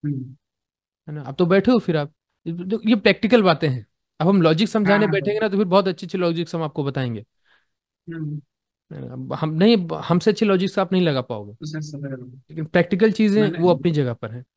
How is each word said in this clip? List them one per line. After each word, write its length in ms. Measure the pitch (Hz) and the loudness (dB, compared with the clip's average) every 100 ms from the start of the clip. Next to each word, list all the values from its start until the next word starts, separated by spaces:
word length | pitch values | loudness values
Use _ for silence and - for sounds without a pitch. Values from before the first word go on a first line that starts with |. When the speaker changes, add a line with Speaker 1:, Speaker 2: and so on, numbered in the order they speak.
| 147 | -4
Speaker 1:
हम्म। 300 | 135 127 - _ _ _ _ _ _ - | -6 -8 -16 _ _ _ _ _ _ -14
Speaker 2:
है 60 | |
ना, 80 | 151 | -14
अब 120 | 131 | -12
तो 120 | 135 175 | -2 2
बैठे 260 | 196 196 | 4 4
हो 60 | 240 | 2
फिर 180 | - 160 | 2 -2
आप, 160 | 147 _ _ _ - | -2 _ _ _ -10
ये, 320 | 170 180 214 220 | -8 -4 -2 2
ये 80 | |
प्रैक्टिकल 480 | 226 208 190 214 240 | 4 4 2 4 4
बातें 260 | 185 156 156 | 4 2 0
हैं। 180 | 127 107 _ _ _ | -4 -8 _ _ _
अब 80 | 160 | 2
हम 140 | 202 | 4
लॉजिक 260 | 165 160 220 | 4 4 2
समझाने 260 | 220 196 | 0 2
Speaker 1:
हाँ, 80 | 202 | 2
हाँ, 80 | 208 | 2
Speaker 2:
बैठेंगे 280 | 196 196 208 | 0 -2 -2
Speaker 1:
सर। 60 | |
Speaker 2:
ना 40 | 220 | -2
तो 80 | 190 | 0
फिर 100 | 202 | 2
बहुत 220 | 190 190 | 2 2
अच्छे 180 | 180 180 | -4 -6
अच्छे 120 | 190 | -2
लॉजिक्स 360 | 180 165 170 | -2 -2 -4
हम 80 | 170 | -4
आपको 220 | 156 151 | -6 -4
बताएंगे। 400 | 139 135 127 110 98 _ _ _ _ _ _ _ - | -4 -4 -4 -6 -12 _ _ _ _ _ _ _ -14
Speaker 1:
हम्म। 280 | 165 156 147 _ _ _ _ _ | -10 -8 -10 _ _ _ _ _
Speaker 2:
है 140 | 151 127 | -16 -14
ना, 60 | |
अब 200 | 127 131 | -14 -10
हम 220 | 135 156 | -6 -4
नहीं, 340 | 160 202 233 170 | 2 4 4 0
हमसे 420 | 160 - 175 220 | -8 -2 0 2
अच्छे 160 | 208 220 | 0 2
लॉजिक्स 320 | 190 190 - | 2 0 -2
आप 140 | 185 | 0
नहीं 100 | 190 | 0
लगा 180 | 175 135 | 0 0
पाओगे, 320 | 123 110 104 | -4 -8 -10
Speaker 1:
तो 140 | 107 151 | -14 -12
सर, 140 | 156 | -10
सर, 460 | 151 143 139 135 123 - _ | -10 -12 -12 -12 -14 -20 _
Speaker 2:
लेकिन 140 | 156 | -12
प्रैक्टिकल 480 | 156 180 175 175 220 | -2 0 0 2 2
चीजें 300 | 196 214 202 | 4 2 4
Speaker 1:
मैंने 160 | 208 160 | 2 2
Speaker 2:
वो 120 | 175 | 2
अपनी 200 | 170 160 | 4 2
जगह 220 | 151 127 | 0 0
पर 180 | 117 113 | -2 -10
हैं। 140 | 120 127 | -12 -16